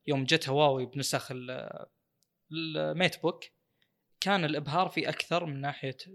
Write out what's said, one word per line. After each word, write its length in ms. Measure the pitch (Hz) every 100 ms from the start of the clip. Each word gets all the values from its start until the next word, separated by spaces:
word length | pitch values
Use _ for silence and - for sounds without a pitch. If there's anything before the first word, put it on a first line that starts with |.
| -
يوم 160 | 139
جت 260 | 127 160 139
هواوي 360 | 139 147 135 123
بنسخ 420 | 143 127 135 -
ال-، 540 | 127 123 127 - - - _ _ _ _ _ -
الميت 720 | 160 160 156 156 156 180 -
بوك، 220 | 160 - - _ _ _ _ _ _ -
كان 260 | 185 196 151
الإبهار 440 | 151 143 160 185
فيه 200 | - 143
أكثر 360 | 147 - 170 170
من 160 | 139
ناحية 360 | 143 135 135 127 180